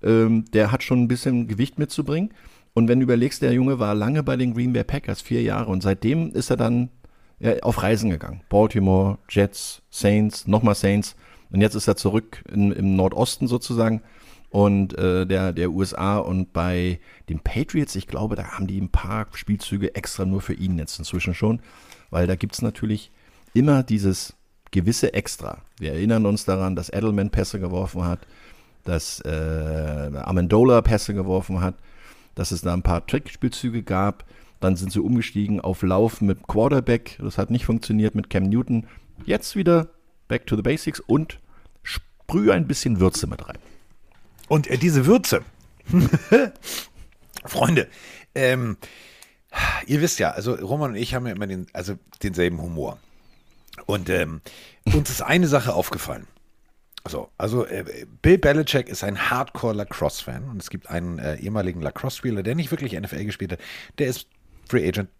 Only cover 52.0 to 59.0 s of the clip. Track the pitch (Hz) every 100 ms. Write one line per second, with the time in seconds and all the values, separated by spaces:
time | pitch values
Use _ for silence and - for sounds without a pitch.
52 | _ _ 104 87 87 85 82 82 67 -
53 | - - _ _ _ - _ - - 101
54 | 90 92 80 80 - - - _ - 151
55 | 147 127 - 160 170 139 120 87 - 85
56 | - 62 - - _ _ _ _ _ -
57 | - 78 - _ 104 120 - 101 92 -
58 | - - 156 185 147 143 151 139 120 95